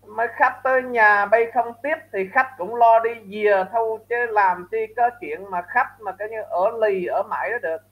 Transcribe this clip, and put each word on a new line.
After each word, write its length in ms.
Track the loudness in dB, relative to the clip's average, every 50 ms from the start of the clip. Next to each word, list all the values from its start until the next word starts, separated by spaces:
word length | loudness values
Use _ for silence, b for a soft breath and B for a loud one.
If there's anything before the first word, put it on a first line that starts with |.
| _
Mà 200 | -12 -4 -4 -4
khách 340 | -4 0 2 2 2 0 0 -2
tới 200 | 0 0 0 0
nhà 440 | -2 2 4 6 6 6 4 4
bay 240 | 4 4 2 2 2 0
không 180 | -2 -2 -2 -6 -8 -6
tiếp 120 | -6 -6 -6 -6 _ -6
thì 160 | -6 -6 0 0
khách 180 | 0 0 0 -2 -10
cũng 160 | -8 -8 0
lo 240 | 4 6 6 6 6
đi 460 | 4 0 -6 -6 -14 -12 -8 -2 2
về 200 | 2 2 2 0 0 -2
thôi 260 | -2 -2 -2 -4 -8 -8 _
chứ 180 | -4 -4 -2 0
làm 400 | 2 2 2 2 0 -2 -6 -8
chi 160 | -6 -6 -6 -6 -2
có 140 | 0 0 0 0 -4
chuyện 300 | -12 -10 -10 -10 -10 -8
mà 120 | -8 -8 -8
khách 380 | -2 -2 -2 -2 -2 -6 _
mà 120 | -12 -12 -10
cái 160 | -10 -10 -10
như 140 | -8 -10 -10
ở 280 | -6 -4 0 0 0 0 0
lì 260 | 0 0 0 0 -2
ở 160 | -2 -2 -4 -4
mãi 280 | -4 -4 -6 -4 -4
đó 80 | -6 -4 -4
được. 200 | -6 -6 -6 _ _